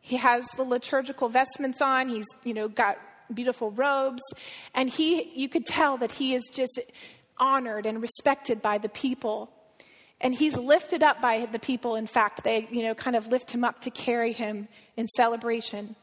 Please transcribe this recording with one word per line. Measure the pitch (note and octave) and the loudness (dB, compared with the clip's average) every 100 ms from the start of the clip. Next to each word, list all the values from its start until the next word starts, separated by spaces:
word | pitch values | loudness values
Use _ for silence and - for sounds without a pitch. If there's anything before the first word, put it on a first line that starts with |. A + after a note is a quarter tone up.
He | - B3 | -4 2
has | B3 A#3+ B3 - | 4 2 0 -6
the | |
liturgical | C4 B3 - C#4 B3+ - A#3+ | -2 -2 0 -2 -2 -4 2
vestments | B3 C4 - C#4 B3 | 2 2 -2 -6 0
on. | C#4 C4 C4 | 2 2 0
He's, | A3+ G#3 - | -4 -6 -8
you | A#3+ | -6
know, | A3 G#3+ | -4 -4
got | G#3+ G#3 G3+ - - - | 2 2 0 -10 -20 -12
beautiful | A3 B3 A#3+ A3 | -4 -2 -2 -6
robes. | G#3 C#4 C4+ C4+ B3 - - - - - | 0 2 2 0 -4 -10 -12 -16 -16 -6
And | - C4 | -2 0
he, | - D#4 E4+ - - | 2 2 2 -2 -6
you | C4+ | -2
could | E4+ A#3 | -2 -2
tell | - D4+ C4 | 2 2 2
that | A#3+ | -2
he | - C4 | -2 -2
is | B3+ A#3+ | -2 -2
just | - B3+ - - - - - _ - | -4 -4 -4 -10 -16 -20 -20 _ 0
honored | C4 C4+ B3 G#3+ G#3+ | 2 2 0 -4 -2
and | A3 | -4
respected | A#3 - D4 C#4 - A3 | -4 0 2 2 0 0
by | G#3+ G#3 | 0 0
the | G#3+ | -2
people. | - C4+ B3+ A#3 G#3+ A3 _ _ _ - - _ _ | -2 -4 -2 -4 -4 -8 _ _ _ -20 -20 _ _
And | B3+ | -2
he's | B3 D4+ B3+ | 2 2 2
lifted | B3 D#4+ - E4+ | 6 4 6 4
up | D4+ C4+ | 4 4
by | B3 A3+ A#3 | 2 2 -2
the | A3+ | -6
people. | - B3 A#3+ A3 | -4 -2 -2 -4
In | A3 | 0
fact, | B3 G#3 - | 2 2 2
they, | A3 A3+ A3 | 0 0 0
you | A#3+ | -2
know, | A3+ A3 | -2 -2
kind | C4 A#3+ | 0 -2
of | A3 | 0
lift | B3 - | -2 0
him | A#3+ | 0
up | A#3+ - | 0 -2
to | B3+ | -10
carry | - - A#3+ A3+ | -4 -2 0 0
him | A3+ G#3+ G#3 G#3 - _ - | -2 -4 -6 -10 -16 _ -6
in | A3+ | -4
celebration. | - A#3 A#3 A#3 A3+ - G#3 G#3 A3+ | 4 4 4 -2 -2 -4 -10 -10 -16